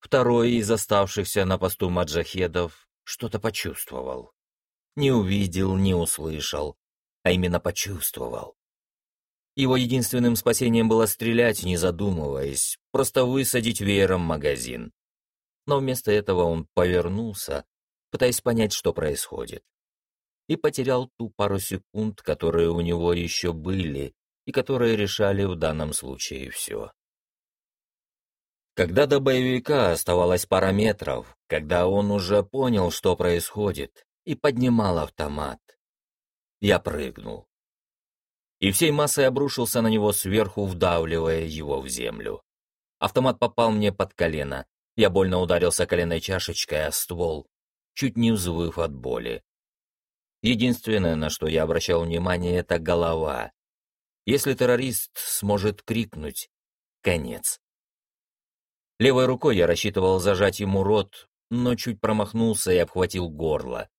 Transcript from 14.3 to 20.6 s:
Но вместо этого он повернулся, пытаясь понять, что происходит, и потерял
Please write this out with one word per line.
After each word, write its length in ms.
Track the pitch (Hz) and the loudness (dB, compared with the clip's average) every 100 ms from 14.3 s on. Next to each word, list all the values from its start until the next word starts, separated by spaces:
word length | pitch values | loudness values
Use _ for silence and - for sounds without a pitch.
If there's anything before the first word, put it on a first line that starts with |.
| 78 71 67 60 60 57 _ _ _ _ _ _ _ - | -2 -2 -2 -6 -10 -12 _ _ _ _ _ _ _ -2
Но 120 | 143 | -2
вместо 320 | 135 127 - | 0 -4 2
этого 320 | 104 101 92 | 0 2 2
он 240 | 85 82 78 | 2 0 -4
повернулся, 880 | - 90 90 85 98 113 95 - 71 - _ _ _ _ | 0 2 2 0 -4 -6 -8 -8 -8 -10 _ _ _ _
пытаясь 300 | - 123 123 | 0 0 0
понять, 320 | - 117 107 | 0 0 0
что 200 | - 95 | 0 -2
происходит, 720 | - 76 69 - - 60 - _ _ _ _ _ _ _ _ _ | -2 -4 -4 -8 -10 -10 -12 _ _ _ _ _ _ _ _ _
и 80 | |
потерял 540 | 160 | 0